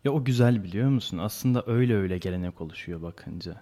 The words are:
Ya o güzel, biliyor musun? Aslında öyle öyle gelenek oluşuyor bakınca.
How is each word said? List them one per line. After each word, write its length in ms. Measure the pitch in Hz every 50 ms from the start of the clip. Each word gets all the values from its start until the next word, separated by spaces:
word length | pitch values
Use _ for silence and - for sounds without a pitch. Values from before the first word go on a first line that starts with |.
| -
Ya 80 | 139
o 120 | 139 151 127
güzel, 400 | 131 127 120 120 120 123 110 98
biliyor 260 | 90 87 104 123 135
musun? 280 | 139 123 - - - 85
Aslında 460 | 90 107 - - - 131 123 123 - 113
öyle 280 | 117 120 127 123 113
öyle 220 | 104 95 92 90 90
gelenek 440 | - 95 90 90 90 87 87 -
oluşuyor 400 | 82 78 - - - - 87 82
bakınca. 600 | 82 85 82 - - - - 90 - 87 82 -